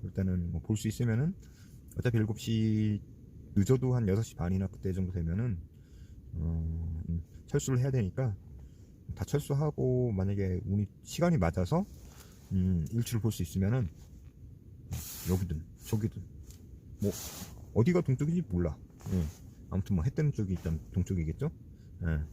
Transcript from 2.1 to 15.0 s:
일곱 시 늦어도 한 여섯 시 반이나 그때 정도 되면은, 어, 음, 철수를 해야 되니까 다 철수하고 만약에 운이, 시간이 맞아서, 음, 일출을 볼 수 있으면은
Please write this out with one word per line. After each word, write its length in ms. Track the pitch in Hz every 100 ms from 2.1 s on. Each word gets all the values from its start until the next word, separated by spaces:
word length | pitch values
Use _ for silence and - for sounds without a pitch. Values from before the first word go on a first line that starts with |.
| 117
일곱 220 | 107 107
시 640 | - 113 110 107 107 104 - - - - - -
늦어도 400 | 95 131 127 127
한 120 | 107
여섯 140 | 98
시 140 | 113 -
반이나 320 | 85 95 95
그때 260 | - 95
정도 180 | 92 92
되면은, 460 | 92 82 87 123 87 - - - - - - - -
어, 680 | 80 82 80 80 82 80 80
음, 120 | 82 - - -
철수를 320 | 143 139 131
해야 120 | 135
되니까 420 | 131 95 - 131 101 - - - - - - - -
다 100 | -
철수하고 840 | 143 - 139 151 143 131 123 123
만약에 500 | 95 95 101 95 90 101
운이, 220 | 101 104 -
시간이 340 | - - 170 160
맞아서, 480 | 82 82 87 165 208 - - - - - -
음, 340 | 95 92 87 80
일출을 280 | 110 117 113
볼 100 | 110
수 120 | 107
있으면은 460 | 87 95 101 123 92 - - - - - - - - - - -